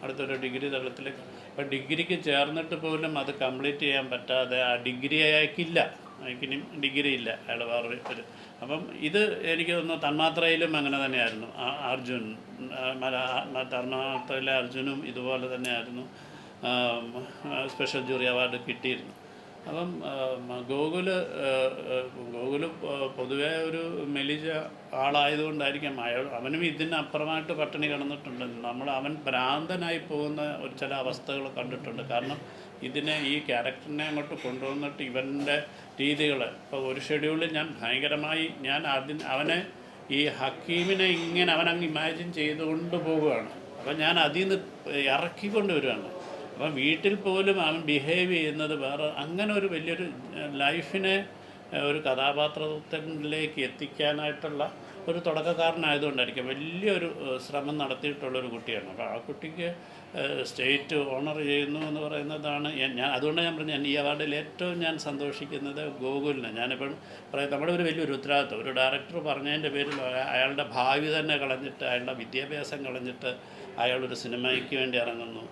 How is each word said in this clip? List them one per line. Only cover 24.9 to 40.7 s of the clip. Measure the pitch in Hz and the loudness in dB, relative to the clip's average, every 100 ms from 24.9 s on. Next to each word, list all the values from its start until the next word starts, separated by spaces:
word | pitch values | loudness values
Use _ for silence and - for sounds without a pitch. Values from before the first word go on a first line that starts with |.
| 135 | 0
ആളായതുകൊണ്ടായിരിക്കാം | 135 147 143 151 156 156 139 143 147 135 120 | 4 6 4 4 0 0 0 0 -4 -2 0
അയാൾ, | 120 139 123 | 0 0 -4
അവനും | 127 160 170 | -2 2 0
ഇതിനപ്പുറമായിട്ട് | 151 160 160 143 151 151 160 156 156 | 0 0 0 0 -2 0 -2 -2 0
പട്ടിണി | 147 156 151 | 0 0 0
കിടന്നിട്ടുണ്ട്. | 143 139 143 143 123 123 117 117 | 0 -2 -6 -8 -8 -8 -6 -6
നമ്മൾ | 123 139 135 | -4 -2 0
അവൻ | 143 156 135 | -2 -4 0
ഭ്രാന്തനായി | 127 127 147 160 180 170 165 - | 2 2 2 0 -2 0 -2 -2
പോകുന്ന | 147 147 151 147 151 | -2 -2 -2 -2 -4
ഒരു | 139 127 | -6 -6
ചില | 139 139 | -4 0
അവസ്ഥകൾ | 127 123 - 139 135 - | -2 -2 -4 -4 -4 -4
കണ്ടിട്ടുണ്ട്. | 123 123 - 113 113 | -4 -6 -6 -8 0
കാരണം | 117 131 147 - - - - 127 | 0 0 -6 -8 -14 -16 -10 -4
ഇതിനെ, | 139 151 156 139 | -2 0 0 2
ഈ | 147 143 | 0 2
ക്യാരക്ടറിനെ | 120 123 131 151 147 156 | 0 0 -4 -6 -4 -2
അങ്ങോട്ട് | 151 143 156 127 | -2 -4 -6 -4
കൊണ്ടുവന്നിട്ട് | 127 135 143 143 143 135 | -4 -2 -2 -4 -4 -2
ഇവൻ്റെ | 127 135 143 143 147 147 - - - | -2 -2 -2 2 0 0 -12 -16 0
രീതികൾ, | 139 147 151 135 113 - | 2 4 4 4 0 -4
ഇപ്പോൾ | - 139 131 | -6 -4 -2
ഒരു | 131 - | -2 0
ഷെഡ്യൂളിൽ | 151 151 156 165 156 | 2 2 2 2 0
ഞാൻ | 156 - | -2 -2
ഭയങ്കരമായി | 117 127 143 147 151 160 160 127 135 | 0 2 2 0 0 0 0 -2 0
ഞാൻ | 143 160 | 0 2
ആദ്യം | 135 135 151 151 | 0 0 -6 -2
അവനെ, | 131 156 175 190 - - - - 139 | 0 2 2 0 -10 -16 -18 -2 2
ഈ | 147 113 | 2 2
ഹക്കീമിനെ | 131 - - | -2 -2 -2